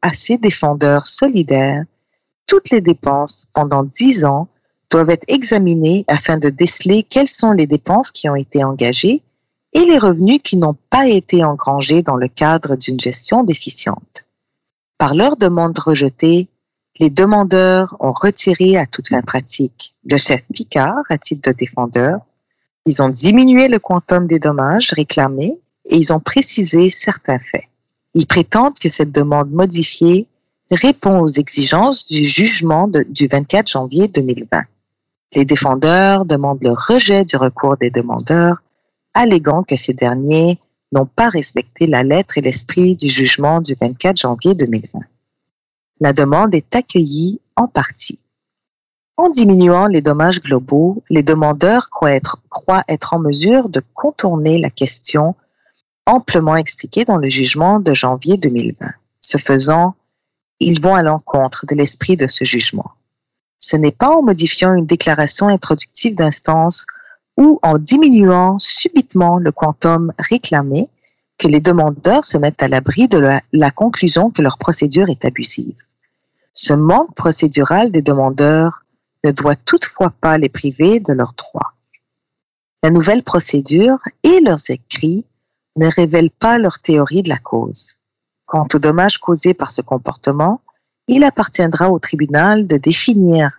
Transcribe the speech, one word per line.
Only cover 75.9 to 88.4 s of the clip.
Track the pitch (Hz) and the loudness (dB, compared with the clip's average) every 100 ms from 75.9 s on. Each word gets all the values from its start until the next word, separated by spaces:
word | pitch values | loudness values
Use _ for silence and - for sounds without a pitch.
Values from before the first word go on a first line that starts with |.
| _ _ _ _ _ _ | _ _ _ _ _ _
Ce | - - | -6 0
manque | 147 156 220 330 - | 2 4 2 0 -4
procédural | 165 160 156 143 135 185 233 | -4 0 0 0 0 0 2
des | 165 | 0
demandeurs | 143 139 135 135 147 160 165 - _ _ _ _ | 0 0 0 0 2 2 0 -4 _ _ _ _
ne | 151 | -4
doit | 139 147 143 | 0 -2 -2
toutefois | - 339 - - 185 | -2 -2 -2 -4 -4
pas | - 160 156 | -2 0 0
les | 139 | 0
priver | - 143 131 170 226 | -4 -6 0 2 2
de | 190 | 0
leurs | 131 117 | -2 -4
droits. | - - - - - _ _ _ _ _ _ _ _ _ _ | -8 -14 -10 -10 -12 _ _ _ _ _ _ _ _ _ _
La | 160 | 2
nouvelle | 170 160 233 | 2 2 0
procédure | - 175 - 143 139 160 233 262 - - | 0 -2 0 -2 0 2 2 0 -4 0
et | 302 370 | 4 4
leurs | 262 151 - | 4 2 -4
écrits | 127 - - 156 190 - _ _ _ _ 156 | -8 -10 -6 -4 -4 -6 _ _ _ _ -2
ne | 160 | 0
révèlent | 180 165 165 165 | 2 2 2 0
pas | - 226 233 | 0 0 2
leur | 196 - | 0 -2
théorie | - 151 143 175 | 0 0 2 -2
de | 170 | -2
la | 127 | -6
cause. | - 113 117 - - - _ _ _ _ | -6 -6 -4 -6 -8 -10 _ _ _ _